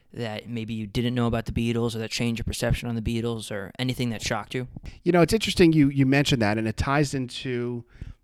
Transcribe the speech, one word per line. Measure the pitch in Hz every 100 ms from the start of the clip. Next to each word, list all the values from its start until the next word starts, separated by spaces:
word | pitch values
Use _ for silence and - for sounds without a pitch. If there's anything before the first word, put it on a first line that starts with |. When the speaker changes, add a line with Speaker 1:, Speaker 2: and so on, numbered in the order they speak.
| _
Speaker 1:
that | - 117 107 104
maybe | 117 113
you | 110 104
didn't | 123 120
know | 123 117
about | 117
the | -
Beatles | 113 117 117 117
or | 110
that | 110
changed | - 120 113
your |
perception | - - 120 117 120
on |
the | 117
Beatles | 113 117 117 113 101
or | 104 98 -
anything | 127 127 123
that | 104
shocked | - 113 -
you? | 131 127 - - -
Speaker 2:
You | 175
know, | 175
it's | 165
interesting | 220 208 - 170
you, | 156 139
you | 139 131
mentioned | 139 143 131
that, | 104 110
and | 110
it | -
ties | 139 143 143
into | 139 123 - 135 120 120 120 120 - - -